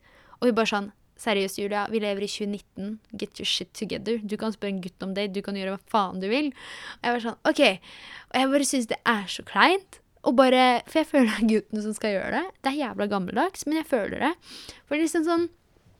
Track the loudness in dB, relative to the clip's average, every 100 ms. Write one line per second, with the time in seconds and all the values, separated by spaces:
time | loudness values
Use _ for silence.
0 | _ _ -20 -2 0 2 0 -2 -6 -12
1 | _ _ -2 0 0 -4 -4 -4 -2 -2
2 | -2 -4 -6 -6 -6 -6 -10 -12 -10 -10
3 | _ -12 -12 -8 -4 -4 -6 -8 -6 -6
4 | -4 -4 -4 -4 -4 -4 -4 -4 -8 -10
5 | -6 -4 -4 -4 -6 -6 -4 -6 -2 0
6 | 0 -2 -2 0 0 -4 -14 -16 -16 -6
7 | -2 -2 -2 -2 0 4 4 2 -6 -20
8 | -20 -20 -4 0 2 2 2 0 -2 -2
9 | 0 0 -2 -10 -4 4 6 6 -2 -18
10 | _ _ 2 6 6 8 6 4 0 0
11 | 2 4 4 4 2 2 0 -6 -6 -4
12 | -2 -2 -2 -2 -4 -4 -4 -2 -4 -2
13 | -2 -2 -2 0 -2 -2 -2 -2 0 0
14 | 0 -2 -2 -2 -10 -20 -20 -20 _ 0
15 | 0 0 2 0 0 -6 _ _ _ _